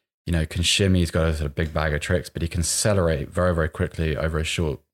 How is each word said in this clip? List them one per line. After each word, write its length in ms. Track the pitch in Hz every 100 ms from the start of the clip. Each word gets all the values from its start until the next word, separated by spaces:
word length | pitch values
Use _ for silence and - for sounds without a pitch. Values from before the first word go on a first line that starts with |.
| _ _
you 80 | -
know, 140 | 85 78
can 160 | -
shimmy. 380 | 82 - 98 92
He's 100 | 85
got 160 | 87 80
a 80 |
sort 100 | 78
of 100 | 73
big 200 | 69 82
bag 180 | 80 78
of 80 | 73
tricks, 300 | - 90 -
but 100 | -
he 80 | 82
can 120 | 85
accelerate 680 | 80 - 113 98 85 76 -
very, 260 | - 90
very 140 | 82 80
quickly 480 | - 87 - 78 73
over 220 | 80 80
a 60 |
short, 360 | 80 - 80 65 _